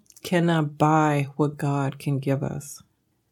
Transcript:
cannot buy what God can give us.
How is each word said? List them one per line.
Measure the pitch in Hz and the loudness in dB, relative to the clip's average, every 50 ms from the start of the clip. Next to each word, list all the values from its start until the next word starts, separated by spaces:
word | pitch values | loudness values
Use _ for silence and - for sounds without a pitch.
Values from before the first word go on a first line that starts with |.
| _ _ - - - | _ _ -20 -16 -8
cannot | - 185 175 170 170 165 160 151 151 147 - | -2 0 2 2 2 2 2 0 -2 0 0
buy | 151 151 156 156 156 151 147 143 139 139 - | 2 4 4 4 4 4 2 0 -2 -4 -2
what | - 151 143 147 | -2 -2 -2 -2
God | - 151 143 139 143 139 135 135 - | -2 -2 -2 0 0 -2 -4 -4 -6
can | - 147 139 131 | -4 -4 -2 -2
give | 135 139 135 135 135 | 0 -2 -2 -2 -2
us. | - - 147 - - - - - _ _ _ _ _ _ _ _ _ | -6 -6 -8 -10 -14 -18 -20 -20 _ _ _ _ _ _ _ _ _